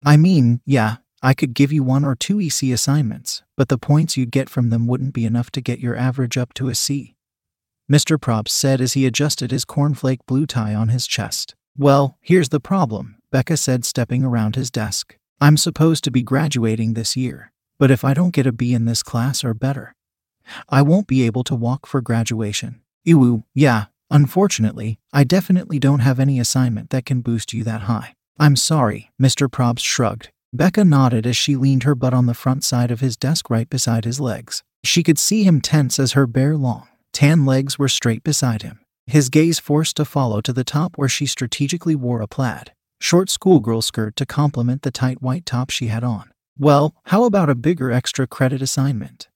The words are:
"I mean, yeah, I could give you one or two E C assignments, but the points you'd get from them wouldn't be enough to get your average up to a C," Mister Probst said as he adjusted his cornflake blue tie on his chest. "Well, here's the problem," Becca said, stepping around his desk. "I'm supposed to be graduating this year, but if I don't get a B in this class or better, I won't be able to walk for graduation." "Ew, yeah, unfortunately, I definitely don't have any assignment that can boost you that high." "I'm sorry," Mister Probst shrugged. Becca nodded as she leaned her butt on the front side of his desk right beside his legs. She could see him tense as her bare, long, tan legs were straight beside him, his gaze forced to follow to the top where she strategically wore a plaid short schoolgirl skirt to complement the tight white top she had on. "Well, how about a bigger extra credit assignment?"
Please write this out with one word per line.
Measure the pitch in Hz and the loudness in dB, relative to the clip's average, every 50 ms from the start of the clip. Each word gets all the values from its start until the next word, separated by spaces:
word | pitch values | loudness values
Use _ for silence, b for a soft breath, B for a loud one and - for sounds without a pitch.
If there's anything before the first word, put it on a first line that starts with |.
| - | 4
"I | 143 147 | 6 6
mean, | 151 156 180 190 160 127 117 120 120 _ | 6 6 6 6 4 4 4 2 0 _
yeah, | - 135 131 110 110 110 - _ _ _ _ | 0 0 2 2 0 -2 -6 _ _ _ _
I | - 131 135 | 0 0 2
could | - - 135 117 | 2 0 -4 0
give | - 139 139 151 | 0 0 2 2
you | 156 135 | 0 0
one | 127 131 139 147 | 2 0 0 0
or | 180 175 | 0 -2
two | - - - 196 208 | -4 -2 -4 -2 -2
E | 196 156 | -2 -2
C | - - - 131 | -4 -2 -2 -2
assignments, | 123 113 - - 139 151 147 110 - - - - - - _ _ _ - | -2 0 0 0 0 0 0 -2 -4 -8 -10 -12 -12 -12 _ _ _ -4
but | 139 - | -2 0
the | 143 120 | 0 -4
points | - - 143 151 160 160 - | 0 2 2 2 2 0 -2
you'd | - 131 117 | -4 -4 -2
get | - 135 135 - | -2 -4 -4 -2
from | - - 123 117 | -4 -2 0 0
them | 113 117 117 120 | 0 0 0 -2
wouldn't | 123 127 135 135 135 | -2 -2 -4 -6 -4
be | 135 113 | -4 -4
enough | 113 113 120 120 - | -2 -2 -2 -4 -4
to | - 143 | -8 -8
get | 123 - 120 - | -6 -6 -6 -4
your | - 120 117 - | -4 -6 -4 -2
average | 123 127 123 135 131 120 - 131 | -2 -2 -2 -2 -4 -4 -2 -4
up | 123 - _ | -6 -6 _
to | - 127 131 | -8 -6 -4
a | 127 | -4
C," | - - - 143 143 127 - _ _ _ _ _ _ _ _ _ _ _ _ _ _ _ _ | -4 -4 -4 -4 -6 -8 -12 _ _ _ _ _ _ _ _ _ _ _ _ _ _ _ _
Mister | 139 147 - - 156 143 | 2 2 4 2 -2 -2
Probst | - - 117 110 107 - | 0 -2 -2 -2 -2 -4
said | - - - 135 135 127 | -4 -2 0 0 0 0
as | 131 127 - | 0 -2 0
he | 139 135 | 0 0
adjusted | 131 113 - 147 151 - - 135 - | 0 0 0 -2 -2 -2 -4 -6 -4
his | 131 139 - | -4 -4 -6
cornflake | _ - - 143 147 147 - - 131 131 120 _ | _ -2 0 0 0 0 -2 -2 -2 -4 -4 _
blue | - 131 131 151 | -4 -2 -2 -2
tie | 143 - 127 110 107 107 | -2 -2 -4 -4 -2 -2
on | 107 110 110 | -2 0 0
his | 117 127 120 | 0 -2 -2
chest. | - - - 104 - - - - - - _ _ _ _ - | -4 -4 -6 -6 -6 -6 -8 -10 -10 -14 _ _ _ _ 0
"Well, | 139 143 139 139 143 135 - _ | 4 4 4 4 2 0 -2 _
here's | _ - 175 185 165 131 | _ 2 2 2 2 2
the | - 147 | -2 -4
problem," | - - 196 196 175 120 107 98 - 107 - _ _ _ | -4 -2 -2 0 0 -2 -2 -8 -10 -12 -18 _ _ _
Becca | - 135 127 - 170 143 | -2 -2 0 0 -2 -2
said, | - - 127 127 120 | 0 -2 -2 -2 -2
stepping | - - - 120 - 123 123 127 | -4 -4 -4 -4 -2 -2 -2 -2
around | 131 120 117 110 107 104 | 0 0 0 0 -2 -2
his | 131 123 117 | -4 -6 -6
desk. | _ 123 107 101 92 - - _ _ _ _ _ _ _ | _ -6 -6 -6 -6 -8 -10 _ _ _ _ _ _ _
"I'm | 143 143 151 147 | 4 4 4 4
supposed | - 175 160 - 156 160 165 147 - | 2 -2 0 2 2 2 2 0 -2
to | 151 | -2
be | 120 123 | -2 -2
graduating | 120 107 131 135 156 156 143 127 113 113 110 113 113 110 113 | -2 0 -2 -2 -2 -2 -2 -2 -2 -2 -2 -2 -2 -2 -2
this | 113 113 - - 131 | -4 -4 -6 -4 -4
year, | 127 123 - - - - _ _ _ _ _ _ | -6 -6 -8 -12 -20 -20 _ _ _ _ _ _
but | 143 131 | 4 4
if | 135 - - | 4 4 2
I | 131 139 | 0 0
don't | 135 180 180 175 | 2 0 0 0
get | - 131 131 | 0 0 0
a | 117 | 0
B | 117 123 120 123 | -2 -2 0 0
in | 120 117 | 0 0
this | 117 117 - - | 0 -2 -4 -6
class | - - 120 117 135 135 - - | -4 -4 -2 -2 -2 -4 -4 -4
or | 127 113 | -6 -6
better, | 110 - 131 139 135 - - _ _ _ _ _ _ _ _ _ _ B B B B B B | -4 -4 -4 -4 -6 -10 -16 _ _ _ _ _ _ _ _ _ _ B B B B B B
I | - 135 | 2 4
won't | 143 143 165 196 208 _ | 4 6 4 2 2 _
be | 131 131 127 | 0 2 2
able | 117 110 127 123 | 2 0 -2 -4
to | - 147 | -2 -4
walk | 123 117 117 123 139 - | -2 -2 -2 -4 -4 -6
for | - - 139 | -4 -4 -4
graduation." | 120 - 117 117 117 - 120 110 113 104 104 - - - 120 - _ _ _ _ _ | -2 0 -2 -2 0 -2 -4 -4 -4 -4 -4 -6 -8 -8 -14 -16 _ _ _ _ _
"Ew, | - 170 156 131 123 120 110 - _ _ | 4 6 6 6 6 4 0 -4 _ _
yeah, | 135 147 143 120 110 107 - _ _ _ _ | 2 4 4 4 2 -2 -6 _ _ _ _
unfortunately, | - 147 147 131 - 180 202 196 - - 110 110 107 110 110 110 110 - _ _ | 2 2 2 4 2 2 2 2 2 0 -2 -2 -2 -4 -8 -8 -8 -10 _ _
I | - 139 143 | 2 2 2
definitely | 127 175 190 185 - 185 180 - - - 143 | 4 4 0 2 2 0 0 0 -2 -6 0
don't | 123 135 139 143 | 2 2 2 4
have | 117 139 131 123 | 2 2 2 2
any | 135 139 139 127 | 2 0 2 0
assignment | 120 - - 131 127 123 117 104 110 - | -2 0 0 0 0 0 -2 -4 -6 -6
that | - 131 123 | -6 -6 -4
can | - 139 123 | -2 -4 -4
boost | 120 - 117 113 - - | -2 -2 -4 -4 -4 -6
you | - 120 113 | -8 -6 -6
that | 113 110 113 | -4 -6 -6
high." | 98 98 120 104 - - _ _ _ _ _ _ | -4 -4 -4 -4 -4 -10 _ _ _ _ _ _
"I'm | 151 151 143 | 4 4 4
sorry," | 123 - - 160 156 131 107 - - - _ _ _ | 4 0 0 0 0 0 0 -2 -4 -10 _ _ _
Mister | 131 131 - - 143 135 | 2 2 2 2 -2 -2
Probst | - - 131 120 120 120 - | 0 0 0 0 0 -2 -4
shrugged. | - - - 127 107 - 113 - - _ _ _ _ - | -6 -2 -2 -2 -2 -2 -6 -14 -20 _ _ _ _ -6
Becca | 120 151 185 - - 208 | 0 0 0 2 4 4
nodded | 180 151 139 135 127 120 113 107 120 | 4 6 6 4 4 2 0 0 -2
as | 123 | -2
she | - - - 147 131 | -2 0 0 0 0
leaned | 127 135 139 131 120 | 2 2 2 2 2
her | 143 147 | 0 0
butt | 123 127 127 123 | 0 0 0 2
on | 127 123 | 2 2
the | 120 117 | 2 0
front | - - 135 131 139 - | -2 -2 -2 -2 -2 -2
side | - - 123 123 120 | -2 0 0 0 0
of | 123 113 | -2 -2
his | 135 131 110 - | -2 -4 -4 -2
desk | - - 160 - - - | -2 -2 -2 -2 -2 -2
right | 120 113 117 - | -2 -2 -2 -2
beside | - 127 - - 117 113 107 | -4 -4 -2 0 0 0 -2
his | 117 120 135 | -4 -6 -4
legs. | 147 131 104 87 113 - - - _ _ _ _ _ | -4 -4 -6 -6 -10 -12 -14 -14 _ _ _ _ _
She | - - 170 165 | 0 0 2 4
could | - 160 143 | 4 2 2
see | - - 202 220 208 | 2 0 2 4 4
him | 190 170 139 | 4 4 4
tense | - - - 156 143 123 - - | 2 2 2 2 2 2 0 0
as | 139 123 - | 0 2 2
her | 139 139 | 2 2
bare, | 123 113 131 131 143 156 | 2 2 0 0 2 0
long, | 151 135 127 113 - - _ _ _ _ _ | 0 0 -2 -2 -4 -8 _ _ _ _ _
tan | _ - 147 143 160 165 139 | _ 2 2 4 4 4 4
legs | 135 131 131 139 139 - - | 4 2 2 0 -2 -4 -2
were | 143 135 | -2 0
straight | - - - 120 113 110 _ | 0 0 0 -2 -2 -2 _
beside | 160 147 - - 127 113 107 | -4 -2 0 0 -2 -2 -2
him, | - 82 - - _ _ _ _ _ - | -6 -10 -16 -16 _ _ _ _ _ 0
his | 113 156 143 127 | 2 2 2 4
gaze | 131 151 156 170 165 - | 4 4 4 4 2 -2
forced | - - 147 151 156 - - - | -2 -2 0 0 0 -2 -2 -4
to | 151 | -4
follow | - - 143 135 120 107 104 | -2 0 -2 0 0 -2 -2
to | 113 - 123 | -4 -4 -4
the | 123 123 | -4 -4
top | - - 147 156 185 175 - | -2 -2 -2 -2 -2 -4 -2
where | 143 131 | -2 -2
she | - - 147 | -2 -2 -4
strategically | 135 - - 131 120 - - 147 139 - 170 - 170 160 | -4 -4 -6 -6 -6 -4 -4 -4 -4 -4 -4 -2 -2 -2
wore | 143 127 123 123 117 | -2 0 -2 -2 -2
a | 107 101 | -4 -8
plaid | - - 135 123 92 69 - - _ _ _ _ _ _ - | -4 -4 -4 -4 -4 -8 -14 -20 _ _ _ _ _ _ -4
short | - - 170 190 190 | 2 2 2 2 2
schoolgirl | - - - 185 185 147 107 117 113 113 113 | -4 -2 2 4 4 4 4 2 -2 -2 -2
skirt | - - - 110 107 104 | -4 -4 -4 -6 -6 -4
to | - 139 | -8 -8
complement | - - - 143 147 143 123 120 120 127 139 | -6 -2 0 0 0 0 0 -2 -2 -2 -2
the | - 143 | -4 -8
tight | 123 - 131 127 127 - | -6 -2 -4 -4 -4 -4
white | - 127 131 156 170 | -4 -4 -4 -4 -6
top | - - 120 127 127 | -6 -4 -4 -4 -4
she | - - 127 113 | -6 -6 -4 -4
had | 110 113 117 | -4 -4 -2
on. | 123 117 98 - _ _ _ _ _ _ - | -4 -4 -6 -8 _ _ _ _ _ _ 0
"Well, | 139 151 143 143 147 156 - _ _ | 4 4 4 4 4 0 -2 _ _
how | - - 202 240 | -2 2 2 2
about | 247 196 202 180 143 | 4 2 2 2 2
a | 139 120 120 151 | 0 0 0 -2
bigger | 180 170 131 131 | 0 0 -2 0
extra | 120 127 - - - - 135 | 0 0 -2 -2 -4 -4 -4
credit | 123 - - 135 127 131 131 135 | -4 -2 0 0 0 0 -2 -4
assignment?" | 131 - - 135 139 139 107 101 - - _ - _ _ | -4 -2 -2 -2 -2 -2 -4 -6 -10 -14 _ -20 _ _